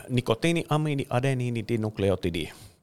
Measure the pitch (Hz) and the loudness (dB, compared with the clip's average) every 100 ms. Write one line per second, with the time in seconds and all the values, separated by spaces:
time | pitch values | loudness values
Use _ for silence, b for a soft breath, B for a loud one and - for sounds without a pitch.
0 | - 123 - 113 165 170 - 151 151 143 | -2 0 2 2 2 0 0 0 0 -2
1 | - 123 139 131 123 117 107 117 107 104 | -2 0 0 0 -2 -4 -2 -2 -2 0
2 | 98 92 90 85 76 B B B | 2 2 0 -2 -6 B B B